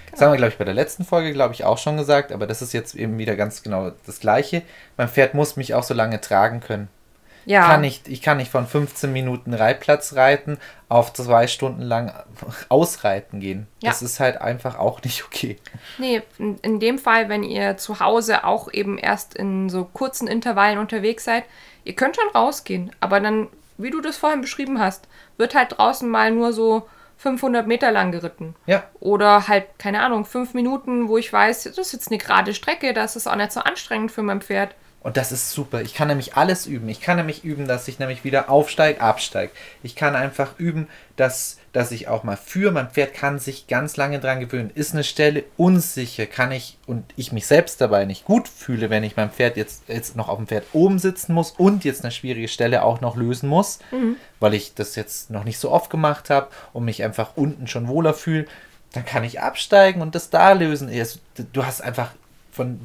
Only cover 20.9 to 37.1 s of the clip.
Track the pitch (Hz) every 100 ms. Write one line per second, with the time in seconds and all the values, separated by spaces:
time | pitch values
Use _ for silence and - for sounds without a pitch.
20.9 | 220 208 233 - 233 - - - - -
21.9 | - 262 466 427 - 247 285 - 185 180
22.9 | - 196 202 214 214 214 - _ - 233
23.9 | 320 311 - 302 294 254 - 269 254 190
24.9 | 190 - - - - 226 285 247 - 226
25.9 | 262 240 226 220 226 233 220 226 220 220
26.9 | - _ _ 277 254 262 240 220 233 262
27.9 | 208 180 170 165 - 160 - - 190 -
28.9 | - - 202 208 208 196 202 196 - 202
29.9 | 208 247 220 214 247 247 247 240 269 262
30.9 | 247 226 226 226 208 214 - - - 370
31.9 | 240 - 208 - 190 196 208 - 339 269
32.9 | 226 214 233 - 196 208 - - 349 -
33.9 | 220 226 - 208 196 - 196 196 - _
34.9 | _ - 123 120 127 - - 139 117 107
35.9 | - 151 139 - 135 170 180 - 127 110
36.9 | 110 -